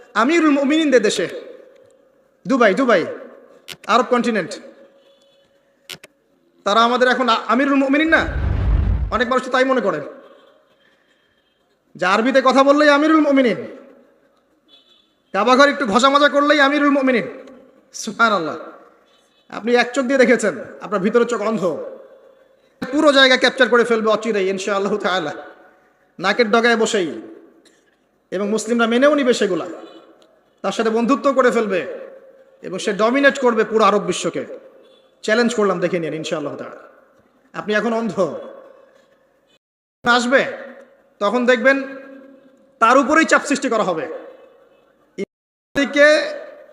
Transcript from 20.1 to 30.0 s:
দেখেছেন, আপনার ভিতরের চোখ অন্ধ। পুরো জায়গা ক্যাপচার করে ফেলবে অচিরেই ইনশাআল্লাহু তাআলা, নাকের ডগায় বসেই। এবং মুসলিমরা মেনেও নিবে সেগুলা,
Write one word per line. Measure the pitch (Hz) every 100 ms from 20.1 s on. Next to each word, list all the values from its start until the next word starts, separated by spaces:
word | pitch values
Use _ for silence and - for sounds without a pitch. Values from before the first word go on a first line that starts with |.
| 277
দেখেছেন, | 240 233 214 127 - -
আপনার | 175 196
ভিতরের | 196 240 233
চোখ | 226
অন্ধ। | 208 220 180 127 - - - - _ _ _ _ _ _ -
পুরো | 285 311
জায়গা | 269 262 254
ক্যাপচার | 254 - 233
করে | 240
ফেলবে | 220 226 214
অচিরেই | 208 226 202 190
ইনশাআল্লাহু | 196 214 196 196 202
তাআলা, | 202 185 147 - - - - _ _ _ _ -
নাকের | 185 208 220
ডগায় | 233 233 226
বসেই। | 214 214 165 110 - - - _ _ _ _ _ _ _ _
এবং | 180 202
মুসলিমরা | 214 220 233 226
মেনেও | 240 277 294
নিবে | 254
সেগুলা, | - 202 170 131 - - -